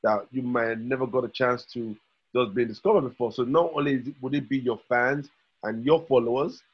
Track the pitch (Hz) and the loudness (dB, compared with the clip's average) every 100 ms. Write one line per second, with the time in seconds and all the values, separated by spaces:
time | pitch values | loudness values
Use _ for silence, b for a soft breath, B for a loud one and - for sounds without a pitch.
0 | 113 107 - 131 123 123 113 113 117 131 | 2 0 -2 -6 -2 0 0 -2 -4 -2
1 | 127 127 120 - 127 123 - 123 113 104 | 0 0 -2 0 0 0 -6 -8 -8 -10
2 | _ _ _ 123 120 98 120 107 190 208 | _ _ _ -2 0 0 -2 -2 2 2
3 | 127 - 120 - 123 151 170 156 143 135 | 2 -4 -4 -2 0 2 2 0 0 0
4 | 120 139 127 143 135 135 123 113 _ 120 | -4 -10 -4 -4 -2 -2 -2 -4 _ 0
5 | 123 143 139 _ _ _ 107 110 123 160 | 2 -2 -6 _ _ _ -8 -4 2 2
6 | 160 131 117 123 156 - _ | 4 2 4 0 -2 -6 _